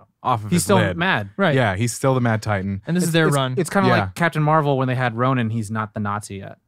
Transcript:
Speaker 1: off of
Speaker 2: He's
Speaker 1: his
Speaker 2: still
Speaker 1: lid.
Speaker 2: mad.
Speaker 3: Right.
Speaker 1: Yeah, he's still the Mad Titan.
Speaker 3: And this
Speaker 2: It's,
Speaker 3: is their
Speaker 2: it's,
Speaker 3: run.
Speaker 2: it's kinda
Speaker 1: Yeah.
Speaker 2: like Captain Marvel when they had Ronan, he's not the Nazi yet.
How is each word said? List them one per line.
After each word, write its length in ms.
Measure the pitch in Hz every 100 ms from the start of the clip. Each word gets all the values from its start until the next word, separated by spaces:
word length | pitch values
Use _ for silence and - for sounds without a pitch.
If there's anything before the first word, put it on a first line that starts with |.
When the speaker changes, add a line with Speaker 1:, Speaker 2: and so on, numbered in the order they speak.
| _ _
Speaker 1:
off 220 | 120 120
of 80 | 104
Speaker 2:
He's 60 | 175
Speaker 1:
his 60 | -
Speaker 2:
still 120 | 190
Speaker 1:
lid. 200 | - 170
Speaker 2:
mad. 320 | 180 147 101 -
Speaker 3:
Right. 200 | 190 135
Speaker 1:
Yeah, 200 | 113 95
he's 180 | 117
still 200 | - 135
the 80 | 131
Mad 220 | 120 110
Titan. 380 | 107 101 95 98 -
Speaker 3:
And 100 | 175
this 80 |
Speaker 2:
It's, 40 | 175
Speaker 3:
is 40 |
their 140 | 160 156
Speaker 2:
it's, 80 | 143
Speaker 3:
run. 200 | 131 127
Speaker 2:
it's 120 | 160
kinda 180 | 202 190
Speaker 1:
Yeah. 60 | 107
Speaker 2:
like 140 | 95 -
Captain 260 | 170 156
Marvel 340 | 151 156 147 135
when 100 | 131
they 80 | 127
had 200 | 127 113
Ronan, 320 | 127 131 113
he's 220 | 113 104
not 220 | 110 107 113
the 40 |
Nazi 360 | 104 104 - 98
yet. 220 | 101 -